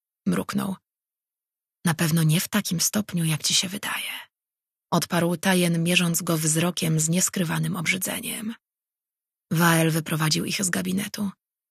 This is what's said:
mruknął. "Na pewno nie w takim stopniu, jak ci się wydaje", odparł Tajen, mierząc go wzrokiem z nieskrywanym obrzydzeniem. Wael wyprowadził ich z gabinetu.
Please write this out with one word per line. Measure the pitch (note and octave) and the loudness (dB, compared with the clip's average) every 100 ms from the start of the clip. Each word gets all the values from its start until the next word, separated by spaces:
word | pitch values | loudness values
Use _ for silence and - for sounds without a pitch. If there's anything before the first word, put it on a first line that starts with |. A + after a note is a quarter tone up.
| _ _ - | _ _ -2
mruknął. | F#2 F#2 - - F#3+ _ _ _ _ _ _ _ _ _ _ | -2 -2 -4 -4 -8 _ _ _ _ _ _ _ _ _ _
"Na | F3 | -2
pewno | D#3 E3+ E3 | 0 2 4
nie | D#3 D#3+ | 4 4
w | - | 2
takim | G#3 - E3 | -2 0 -2
stopniu, | - G#3+ G3+ F3 | 0 -2 -4 -2
jak | E3 D3+ | 0 0
ci | - | 0
się | - F#3 | 0 0
wydaje", | G3 - - - - - _ _ _ _ _ _ | -6 -6 -6 -6 -10 -14 _ _ _ _ _ _
odparł | E3+ - F3 E3+ F3 | -2 0 0 0 0
Tajen, | G3 F#3 F3 E3 | 2 4 4 2
mierząc | E3 F3+ F3 E3 | 2 2 2 0
go | F3 E3 | 0 0
wzrokiem | D#3+ D#3 F3 F3 E3 D#3 | 2 2 0 0 0 0
z | D#3 | 2
nieskrywanym | F3 - - E3 E3 D#3+ F3 | 2 0 0 -2 -2 -2 -2
obrzydzeniem. | D#3+ F#3 F#3+ F#3 - - G#3+ A#3 _ _ _ _ _ _ _ _ _ | -2 -2 -2 -6 -6 -8 -8 -10 _ _ _ _ _ _ _ _ _
Wael | D#3+ E3+ E3 E3 | 2 4 6 4
wyprowadził | D#3+ D#3 D#3 D#3 E3 | 2 -2 -2 0 0
ich | - - | -2 -2
z | F#3+ | -2
gabinetu. | F#3+ F#3 F#3 G3+ - G3+ - _ _ _ | -2 -2 -2 -4 -6 -8 -8 _ _ _